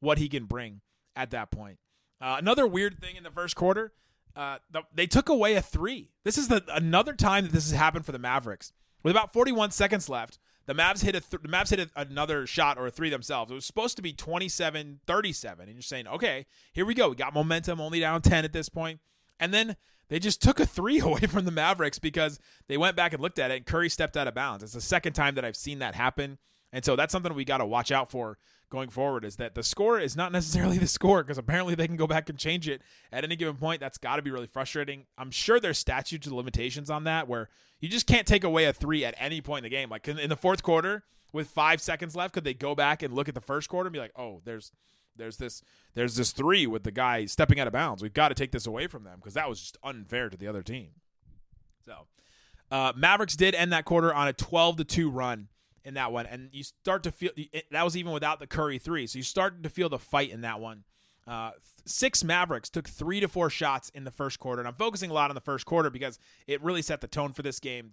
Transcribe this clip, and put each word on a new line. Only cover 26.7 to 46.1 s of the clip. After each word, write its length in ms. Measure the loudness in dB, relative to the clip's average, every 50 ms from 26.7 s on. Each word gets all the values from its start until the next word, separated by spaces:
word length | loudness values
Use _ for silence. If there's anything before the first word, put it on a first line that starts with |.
| -10
And 120 | -4 2
so 120 | 2 4
that's 160 | 4 2 2 0
something 200 | -2 -2 -2 -4
we 100 | -4 -2
gotta 220 | 0 0 0 2
watch 260 | 2 2 0 2 2 2
out 180 | 0 0 0
for 280 | -6 -8 -8 -8 -10 _ _ _ _ _ _ _
going 180 | -8 -8 -8 -8
forward, 360 | -4 -2 -2 0 0 -2 -6
is 120 | -8 -8
that 180 | -8 -10 -8 -6
the 80 | -4 -2
score 380 | -2 0 2 4 4 4 4
is 160 | 2 -2 -2
not 160 | -2 -2 0 0
necessarily 460 | -2 0 2 2 2 4 4 4 4
the 100 | 2 2
score, 340 | 0 4 6 6 6 6 4
'cause 160 | 0 -6 -6
apparently 380 | -2 0 0 0 2 0 0
they 100 | 0 0
can 100 | -2 0
go 120 | 0 0 2
back 200 | 2 0 0 -2
and 80 | -8
change 320 | -6 -2 -2 -2 -2 -2 -4
it 140 | -6 -6 -8 _ -20 -20 _ _ -6
at 100 | -6 -4
any 140 | -4 -4
given 200 | -2 -2 -4 -4
point. 220 | -4 -4 -4 -4 -4
That's 200 | -6 -10 -10 -8
gotta 240 | -4 -4 -4 -2 -2
be 100 | -4 -6
really 160 | -6 -8 -8
frustrating. 580 | -6 -6 -6 -4 -4 -6 -4 -6 -8 -12 -14 _ _
I'm 140 | -14 -14 -8
sure 300 | -6 -4 4 6 6 6
there's 180 | 6 4 0 0
statutes 480 | 0 0 -2 -2 -4 -4 -8 -8 -8
of 60 | -6 -6
limitations 580 | -6 -6 -4 -4 -4 -4 -2 -6 -6 -6 -6
on 140 | -6 -2 -2
that, 240 | 0 0 0 0 -2
where 200 | -4 -4 -4 -8 _ _ _ _ _ _
you 100 | -8 -4
just 200 | -2 -2 4 6
can't 180 | 6 6 6
take 160 | 6 4 4 6
away 220 | 4 4 6 6
a 80 | 4 4
three 320 | 2 0 0 0 0 0
at 100 | -2 -4 -4
any 220 | -6 -6 -6 -6
point 240 | -6 -6 -6 -6 -6
in 60 | -4
the 60 | -4
game. 140 | -4 -4 -4
Like, 180 | -8 -10 -8 -8
in, 100 | -6 -4
in 100 | -2 -2
the 80 | -2
fourth 280 | 2 4 2 2 4 4
quarter, 400 | 4 4 4 4 2 -2 -4 -8 _ _ _ _ _ -8
with 160 | -8 -8 -4
five 320 | 0 4 6 6 6 4
seconds 360 | 2 -4 -6 -6 -6 -8 -4
left, 180 | -4 -4 -2 -4
could 80 | -4 -4
they 120 | -4 -4
go 200 | -4 -4 -4 0
back 300 | 2 4 2 2 0 -2
and 100 | -4 -2
look 140 | -2 -4 -4
at 60 | -6
the 40 | -10
first 280 | -6 -4 -4 -4 -4 -4
quarter 180 | -4 -4 -4
and 60 | -4 -6
be 80 | -8
like, 120 | -10 -10 _ -12
"Oh, 220 | -12 -12 -12 -14 -12
there's, 280 | -12 -12 -12 -12 -16 _ _ _ _ _ _ _ _ _
there's 220 | -14 -12 -12 -10
this, 260 | -10 -10 -10 -10 -14 _ _ _ _ _ _ _
there's 220 | -2 -2 0